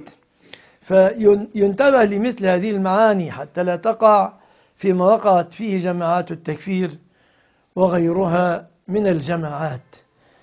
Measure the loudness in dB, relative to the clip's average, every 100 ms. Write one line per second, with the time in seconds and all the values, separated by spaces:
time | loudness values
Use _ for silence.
0 | -14 _ _ _ _ -20 _ _ 0 4
1 | 4 4 4 4 0 -2 0 2 2 4
2 | 2 0 -4 -2 0 0 -2 -2 0 2
3 | 2 2 -4 -10 -10 -6 -4 -2 -4 2
4 | 4 4 0 -8 _ _ _ _ -2 2
5 | 2 2 2 2 0 -8 -6 -4 -4 -4
6 | -2 -4 -4 -10 -10 -10 -6 -4 -4 -8
7 | _ _ _ _ _ _ _ -2 0 2
8 | 0 0 0 0 0 -4 -10 _ -6 -2
9 | 0 -2 -4 -6 -6 -8 -8 -10 -14 _
10 | _ _ _ _